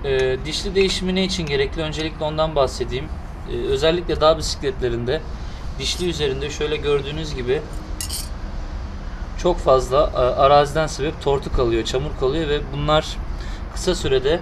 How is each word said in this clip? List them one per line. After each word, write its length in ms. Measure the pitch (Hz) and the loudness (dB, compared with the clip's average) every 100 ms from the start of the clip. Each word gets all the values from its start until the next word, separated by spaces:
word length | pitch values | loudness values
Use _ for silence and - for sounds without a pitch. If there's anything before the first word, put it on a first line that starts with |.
E, 320 | 139 131 131 127 | 0 2 2 0
dişli 300 | 139 160 202 | -2 -4 0
değişimi 400 | 190 190 - 185 | 2 2 2 0
ne 100 | 185 | 0
için 220 | 185 180 156 | 0 0 0
gerekli? 360 | 139 139 - | 0 0 -2
Öncelikle 420 | 156 151 156 - | -4 -4 -6 -4
ondan 300 | 156 156 160 | -4 0 0
bahsedeyim. 540 | 147 131 - 120 123 156 - - - - | 2 0 0 -4 -4 -4 -8 -10 -10 -6
E, 40 | 120 | -4
özellikle 640 | 131 135 156 175 170 143 | -2 2 2 2 -2 4
dağ 180 | 151 156 | 4 4
bisikletlerinde 800 | - - 143 - 123 120 117 156 - - - - - - | 0 -2 -4 0 -2 0 0 -2 -4 -8 -8 -8 -8 -4
dişli 300 | 135 - 180 | -4 -2 -2
üzerinde 420 | 151 147 135 143 | 0 0 0 -4
şöyle 260 | - 147 147 | -2 -2 0
gördüğünüz 580 | 143 143 139 151 156 | 2 2 0 -4 -4
gibi 280 | 135 120 131 - - - - - - - - - - - - - - - - - - | -4 0 -2 -2 -8 -6 -6 -6 -6 -6 -8 -6 -6 -6 -6 -8 -8 -8 -8 -8 0
çok 200 | 170 175 | 0 2
fazla, 520 | 165 131 123 135 156 | 4 4 6 2 2
e, 40 | 120 | 2
araziden 680 | 123 127 139 147 143 151 151 | 2 4 8 8 6 0 -2
sebep 360 | - 143 - | -2 -4 -2
tortu 300 | 143 139 - | 0 0 0
kalıyor, 320 | - 120 113 | 2 2 2
çamur 260 | 110 131 151 - | 0 -2 -2 0
kalıyor 280 | 131 156 156 | 0 0 0
ve 120 | 147 143 | -2 -2
bunlar 440 | 139 147 156 - - - - - - - | -2 2 2 2 -6 -6 -6 -6 -8 -8
kısa 200 | - - | -2 0
sürede 460 | 175 151 131 135 175 | 0 2 2 4 0